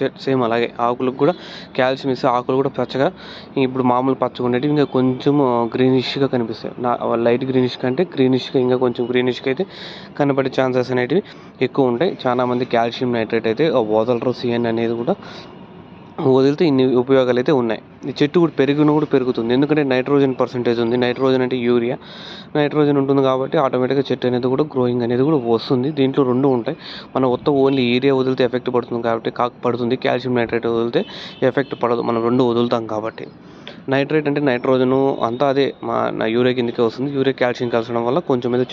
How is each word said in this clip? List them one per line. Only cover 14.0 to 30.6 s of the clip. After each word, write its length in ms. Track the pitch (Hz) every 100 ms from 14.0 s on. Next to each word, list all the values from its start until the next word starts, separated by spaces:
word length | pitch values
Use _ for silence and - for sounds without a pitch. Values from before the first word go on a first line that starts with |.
| 113 120 127
సిఎన్ 340 | 120 123 117 117
అనేది 280 | 113 113
కూడా 220 | 117 127 202 - - - - - - - - - -
వదిలితే 440 | 143 131 139 147 170
ఇన్ని 300 | 135 131 127
ఉపయోగాలు 420 | 123 135 127 123
అయితే 140 | 127
ఉన్నాయి. 300 | 139 117 107 - - 143
ఈ 40 | 123
చెట్టు 160 | 151 175
కూడా 120 | 165 139
పెరిగిన 320 | 135 143 151
కూడా 140 | 151 147
పెరుగుతుంది. 480 | 139 127 120 113
ఎందుకంటే 300 | 127 143 151
నైట్రోజన్ 520 | 139 127 127 143 135 123
పర్సెంటేజ్ 400 | 123 127 120 117
ఉంది. 180 | 117 123
నైట్రోజన్ 440 | 123 120 131 131
అంటే 160 | 127 127
యూరియా. 400 | 120 120 117 143 - - - - - 151
నైట్రోజన్ 420 | 147 147 147 143
ఉంటుంది 240 | 135 139
కాబట్టి 360 | 135 131 135 160
ఆటోమేటిక్‌గా 460 | 135 127 127 139 131
చెట్టు 160 | 127 127
అనేది 200 | 123 127
కూడా 160 | 135
గ్రోయింగ్ 380 | 151 135 123 123
అనేది 220 | 117 123
కూడా 140 | 139 156
వస్తుంది. 540 | 117 113 - 127 135
దీంట్లో 340 | 147 131 139 127
రెండు 220 | 123 139
ఉంటాయి. 300 | 127 110 - - - - 131
మనం 160 | 131
ఉత్త 180 | 120 156
only 300 | 139 135 135
యూరియా 360 | 120 123 139 131
వదిలితే 280 | 131 131
ఎఫెక్ట్ 260 | 123 123 127
పడుతుంది 340 | 123 120 117
కాబట్టి 280 | 117 113 120
కాక 200 | - 123 - 123
పడుతుంది. 300 | 117 117 131
కాల్షియం 400 | 131 127 127 123
నైట్రేట్ 320 | 113 117